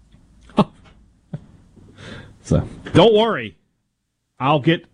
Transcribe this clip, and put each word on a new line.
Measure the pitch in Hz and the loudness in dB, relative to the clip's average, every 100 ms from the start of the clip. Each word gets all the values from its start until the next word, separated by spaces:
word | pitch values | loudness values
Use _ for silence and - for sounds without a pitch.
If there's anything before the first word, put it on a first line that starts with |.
| _ - _ _ - - | _ -20 _ _ -8 -4
<laughs> | - - - - _ _ - - - - - - - - - - - - | -4 -6 -20 -20 _ _ -18 -18 -18 -20 -20 -20 -20 -20 -20 -20 -20 -16
So, | - - - - - | -4 -2 -2 -14 0
don't | - 226 | 4 4
worry. | 208 226 156 107 - _ _ _ _ _ _ _ - | 4 0 -4 -10 -16 _ _ _ _ _ _ _ -6
I'll | 131 151 | -2 0
get | 156 175 - | 0 -2 -6